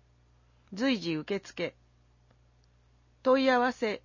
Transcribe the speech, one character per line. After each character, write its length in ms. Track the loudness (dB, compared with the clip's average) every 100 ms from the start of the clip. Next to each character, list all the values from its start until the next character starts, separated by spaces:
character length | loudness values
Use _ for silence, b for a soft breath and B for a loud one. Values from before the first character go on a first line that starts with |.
| _ _ _ _ _ _ _
随 260 | -4 -2 0
時 140 | -2
受 240 | -4 -4 -6
付。 380 | -6 -8 -8 -8 _ _ _ _ _ _ _ _ _ _ _ _ _ _
問 220 | 2 4
い 80 | 4
合 80 | 2
わ 120 | 2
せ、 300 | -2 -4 -6